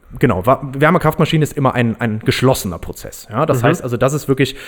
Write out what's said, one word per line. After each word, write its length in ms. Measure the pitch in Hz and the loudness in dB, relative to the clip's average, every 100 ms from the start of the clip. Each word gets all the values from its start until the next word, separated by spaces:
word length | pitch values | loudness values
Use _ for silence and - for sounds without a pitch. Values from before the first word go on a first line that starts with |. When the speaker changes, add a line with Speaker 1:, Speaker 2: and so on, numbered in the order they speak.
| - - | -12 0
Speaker 1:
Genau, 280 | 139 92 92 | 2 2 2
Wa-, 160 | 131 | 0
Wärmekraftmaschine 800 | 139 135 151 180 156 - 156 156 | 0 2 4 4 2 0 0 2
ist 120 | 147 | 0
immer 200 | - 135 | 0 0
ein, 260 | 123 117 - | 2 0 0
ein 200 | 117 110 | -4 -2
geschlossener 580 | 123 - 131 127 95 85 | 0 2 2 2 -2 -6
Prozess. 500 | - - - - - | -10 -12 -14 -16 -8
Ja? 140 | 107 | -2
Das 160 | 151 127 | 0 2
Speaker 2:
Mhm. 60 | 127 | 2
Speaker 1:
heißt 160 | 175 | 0
also, 160 | 127 117 | -2 0
das 160 | 135 | 0
ist 140 | 147 - | 0 0
wirklich 280 | 135 135 - | 0 0 -2